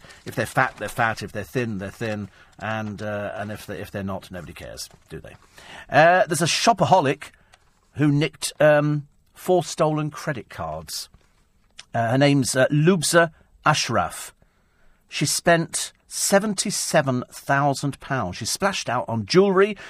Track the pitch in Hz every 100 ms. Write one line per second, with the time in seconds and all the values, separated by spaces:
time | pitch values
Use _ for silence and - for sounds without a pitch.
0 | - - - 123 107 139 127 - 104 -
1 | 113 107 104 107 101 131 113 98 98 -
2 | 117 107 98 - - - 104 110 107 101
3 | 104 104 101 - 104 101 - 92 101 104
4 | 98 95 - 90 78 - 65 58 - -
5 | _ - - - _ - - - - 135
6 | 165 180 156 160 170 - 226 226 139 180
7 | 139 - - _ _ _ _ _ _ -
8 | 147 143 156 - - - 151 147 147 147
9 | 143 _ _ - - 180 160 - 156 151
10 | 151 - 165 123 - - 80 78 80 -
11 | - _ _ _ _ _ _ - _ 120
12 | 117 131 143 143 120 131 127 147 156 190
13 | 143 170 165 - _ _ 147 143 - 107
14 | 82 - - _ _ _ _ _ _ _
15 | _ - 147 - 180 165 165 - - -
16 | _ - - 196 214 196 208 - - 165
17 | 139 127 - - - 139 143 135 143 -
18 | - 135 98 - 110 - 196 185 - 120
19 | - 113 98 170 202 185 208 202